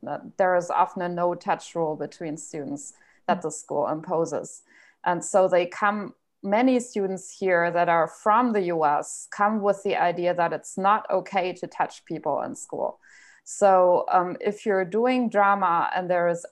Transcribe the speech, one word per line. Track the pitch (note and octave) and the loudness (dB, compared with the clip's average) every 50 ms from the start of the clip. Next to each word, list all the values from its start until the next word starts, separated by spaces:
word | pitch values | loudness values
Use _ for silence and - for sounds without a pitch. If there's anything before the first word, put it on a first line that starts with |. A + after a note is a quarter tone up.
| - | -10
uh, | C3+ D3 - - - - | -10 -10 -10 -10 -8 -2
there | - G3 F3+ F3+ | 0 2 2 2
is | F3+ F3 F3 | 2 0 0
often | - - F3+ F#3 - F#3+ F3 | 0 0 0 0 -2 -4 -6
a | F3 | -4
no-touch | F3 F3 F3 F3 F3 E3+ - G3+ E3+ - - - - | -2 -2 -2 -2 -2 -2 -4 -4 -4 -4 -6 -8 -6
rule | E3+ E3 D#3 D3+ | -4 -4 -4 -4
between | D3+ D#3+ - - - F3+ D#3+ D3+ | -6 -8 -10 -10 -10 -10 -10 -10
students | D#3+ - - - D#3 C#3 - C#3+ C#3 - - - _ _ _ _ _ _ | -10 -12 -12 -12 -10 -10 -8 -10 -10 -12 -14 -20 _ _ _ _ _ _
that | - F3 F3+ F3 | -4 -2 -2 -4
the | D#3 | -6
school | D3+ - - - D3 C#3+ C#3+ - | -8 -10 -10 -6 -4 -2 -2 -2
imposes. | D#3 D#3 E3 F#3 F3+ D#3+ E3+ C3+ C#3+ A2 - - - - _ _ _ _ _ _ _ _ - | -2 -4 -4 -4 -2 -2 -2 -2 -2 -6 -8 -8 -12 -20 _ _ _ _ _ _ _ _ -4
And | F3 F3 E3+ E3+ | -2 -2 -2 -2
so | - - G3+ F#3 F#3 | 0 2 4 4 4
they | F#3 F3 F3 | 4 2 2
come, | F3 - - - G3+ G#3 G#3+ G3+ - - _ _ _ _ _ - | 0 -2 -2 0 0 0 -2 -6 -10 -14 _ _ _ _ _ -4
many | G3 G3+ A3 B3+ C4 B3+ B3 | -2 2 2 4 4 4 2
students | A#3+ - - G#3+ G3 F#3+ F#3+ F3+ - - | 0 -2 -4 -4 -2 -2 -4 -6 -10 -14
here | - - G3 F#3+ F3+ E3+ E3+ E3+ | -10 -4 0 2 2 2 2 2
that | E3+ F3 F3 E3+ | 2 2 2 4
are | E3+ E3 D#3 | 4 2 2
from | D#3+ - - - A3 G#3 A3+ B3+ B3 A3 | 0 -2 -2 0 2 4 4 4 2 2
the | G#3 F#3 F3 F3 | 0 0 0 0
U | D#3+ D#3 | 2 2
S | D3 D3 D3+ D3+ - - - - - | 2 2 0 -2 -4 -10 -16 -16 -10
come | - - G3+ G#3 A3 G#3+ G3 | -2 0 0 0 0 0 0
with | G3+ G3 G3 - | 0 0 0 -2
the | G3+ F3+ | -2 0
idea | - E3 F3 E3+ F3 F3 F3 F3+ | 0 0 0 0 0 0 0 0
that | F3 F3 E3+ E3 | 0 0 0 -2
it's | D3+ - - - | -4 -8 -10 -6
not | - F#3+ G3 G#3+ G#3+ - - | 0 2 2 2 2 0 -2
okay | - F#3+ - - - G3 F3 F#3 F3 | -2 -2 -2 -2 -2 -2 -2 -2 -4
to | - - | -8 -10
touch | E3+ - - E3 - - - - | -8 -6 -4 -4 -4 -6 -10 -12
people | - E3 D3+ - D#3 C#3+ - - | -10 -10 -6 -4 -4 -4 -4 -4
in | - - | -6 -8
school. | - - - - - - - - - _ _ - - - - - _ _ | -12 -14 -12 -8 -4 -4 -4 -6 -8 _ _ -20 -20 -20 -20 -20 _ _
So, | - - - G#3 G3 F#3+ F#3 F3+ F3+ F3+ - - - | -16 -2 4 6 6 8 8 8 6 6 4 2 2
um, | - F#3 F3+ F3+ F3 - | 2 2 2 0 -2 -6
if | - - G#3 - - | -4 -6 -6 -4 -2
you're | A3 G3 F#3+ F#3+ | 0 0 0 0
doing | E3+ F#3 A3 A#3 B3+ B3+ B3+ B3 A3 | 0 0 0 0 2 2 0 0 0
drama | A3+ G#3 G3+ G3 G3+ G3+ F#3+ F3 E3+ E3+ C#3+ - - | 2 4 4 4 4 2 2 2 2 2 0 0 -2
and | - F#3 F3 | -2 -2 0
there | F3+ F3 F3 F3 | 0 0 2 0
is | E3+ E3+ - - | 0 -2 -6 -8